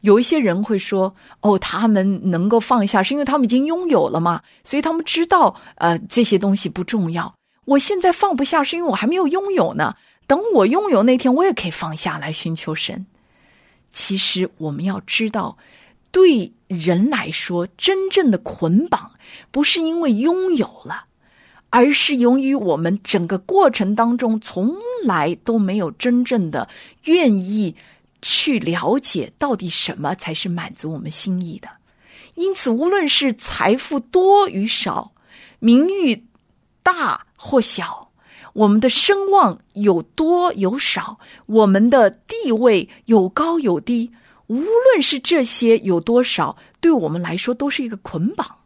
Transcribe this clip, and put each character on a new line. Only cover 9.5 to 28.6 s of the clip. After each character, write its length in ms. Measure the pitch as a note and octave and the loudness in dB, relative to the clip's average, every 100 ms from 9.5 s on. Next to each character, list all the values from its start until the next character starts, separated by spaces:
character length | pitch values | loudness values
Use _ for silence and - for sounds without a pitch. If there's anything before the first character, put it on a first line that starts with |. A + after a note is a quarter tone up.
有 220 | F#4 E3+ | 0 0
呢， 220 | - D3+ - _ _ _ | -2 -4 -6 _ _ _
等 120 | D4 A4 | 0 2
我 140 | E4+ G3 | 2 4
拥 240 | D#4+ G#4 | 2 2
有 100 | A#3+ | 2
那 160 | A3+ B3+ | 4 2
天， 160 | C4 | 2
我 100 | B3+ | 2
也 80 | F#4+ | 2
可 160 | A#3 F3+ | 0 -6
以 40 | |
放 260 | - E3 D#3 | -8 -10 -8
下 220 | F#3+ D#3 | -8 -8
来 120 | D3 | -10
寻 240 | D#3 E3 D#3+ | -8 -6 -8
求 200 | - D#3 | -8 -8
神。” 300 | - - F#3+ _ _ _ _ _ _ _ _ | -8 -10 -14 _ _ _ _ _ _ _ _
其 240 | - - F#3+ | -10 -6 -4
实 320 | - F3+ F#3 _ | -2 -2 -4 _
我 100 | D#3 | -8
们 160 | C#3+ F3+ | -6 -6
要 160 | F#3+ - | -6 -6
知 200 | - A3 | -4 -4
道， 300 | G#3+ - - _ _ _ _ _ | -4 -8 -12 _ _ _ _ _
对 420 | F#4 F#4 C4 F3 _ _ | 4 6 4 -2 _ _
人 420 | F3+ D#3+ F3 A#3 | -4 0 2 2
来 220 | B3+ - | 0 -6
说， 360 | D#3+ - F3 F3 _ | -8 -6 -4 -6 _
真 320 | - F#4+ F#4+ | 0 0 0
正 180 | G4 D#4 | 2 2
的 80 | F#3+ | 2
捆 500 | - - D#3+ F#3 E4+ | -2 -4 2 2 2
绑 220 | - - _ - - - | -4 -6 _ -20 -20 -8
不 140 | C4+ | -2
是 180 | D4 E4+ | 0 0
因 200 | D#4+ E4+ | 0 -2
为 120 | D#4+ | 0
拥 400 | G#3+ C#4+ F4+ F#4 D#4 | 2 2 0 0 0
有 120 | - - | -2 -6
了， 220 | - - _ _ _ _ _ _ _ | -14 -14 _ _ _ _ _ _ _
而 200 | A#3+ B3+ | 2 4
是 260 | C#4+ - C#4 | 2 0 2
由 200 | A#3+ C4 | 2 2
于 160 | C4+ | 0
我 240 | C#4 G3+ D3+ | -2 0 0
们 220 | E3 G3+ | 0 -4
整 220 | - G3 E3+ | -2 -2 -2
个 140 | F#3+ | -6
过 320 | - F#4+ E4 | 0 4 4
程 240 | A3+ G3 G#3 | 2 -2 0
当 200 | A#3 A#3+ | 0 0
中 240 | B3 A3 | -2 -2
从 360 | - - G#3 F4+ A#4+ B4 | -4 -4 -2 -4 -8 -4
来 300 | D#4+ F3 D3+ F3 | -2 0 -2 -4
都 140 | - A3+ | -2 0
没 200 | G3 G3+ | 0 -2
有 120 | E3+ | -6
真 340 | - B3 A#3+ | -4 0 0
正 280 | B3 B3 E3+ | 0 -2 -2
的 180 | D3 - - - _ - | -6 -8 -14 -20 _ 0
愿 300 | E4+ D4 G3+ | 2 4 2
意 400 | F#3 G#3+ F#3+ - - _ _ _ | -2 -4 -4 -6 -20 _ _ _
去 360 | - - - | -4 -2 0
了 400 | B3 | -2